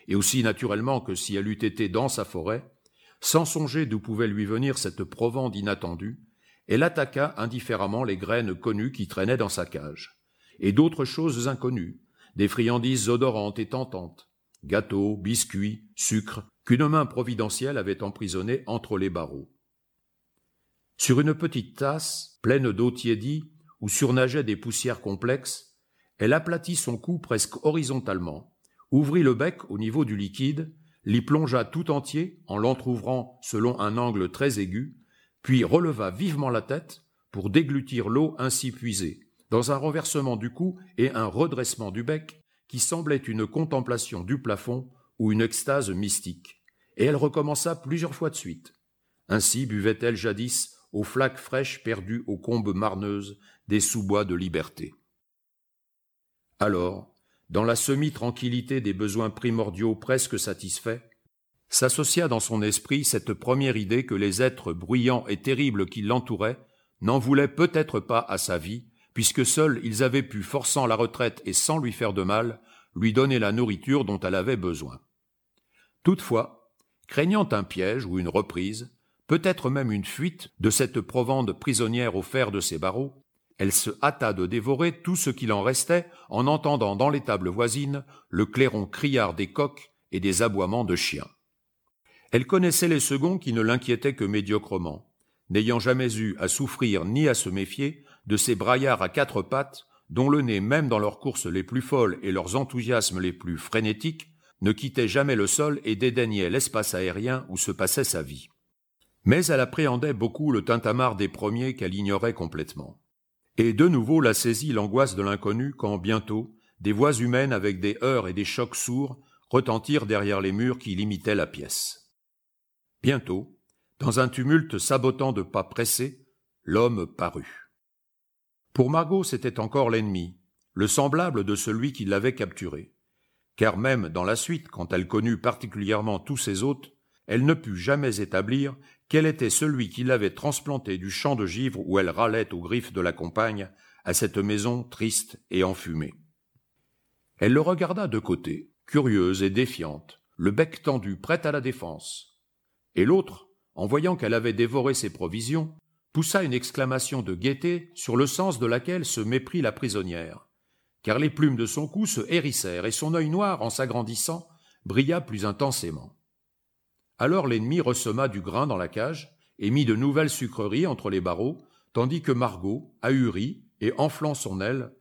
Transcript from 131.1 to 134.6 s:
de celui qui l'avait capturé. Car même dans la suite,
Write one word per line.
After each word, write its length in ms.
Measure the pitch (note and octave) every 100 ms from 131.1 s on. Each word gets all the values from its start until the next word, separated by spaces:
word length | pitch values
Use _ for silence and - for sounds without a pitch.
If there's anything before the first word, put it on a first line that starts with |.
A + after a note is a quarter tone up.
| D#3 F3 A#2
de 100 | G2
celui 380 | G2+ A2+ A2+ C#3
qui 140 | B2+ G2
l'avait 280 | G2+ B2+
capturé. 600 | B2+ F#2+ - F2+ D2 - _ _ _ _ _ _ -
Car 200 | A2 F#2
même 320 | B2+ B2 D#2+
dans 160 | F2
la 100 | F#2+
suite, 340 | A#2 - D#3+